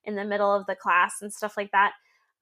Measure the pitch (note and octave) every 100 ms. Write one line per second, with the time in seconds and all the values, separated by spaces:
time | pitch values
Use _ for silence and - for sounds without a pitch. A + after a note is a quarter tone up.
0 | - G3+ G#3 G3+ G3+ G3+ F#3+ F#3+ G3+ F3
1 | G3+ - G3+ - G#3 - G3+ G3 G3+ -
2 | _ _ _ _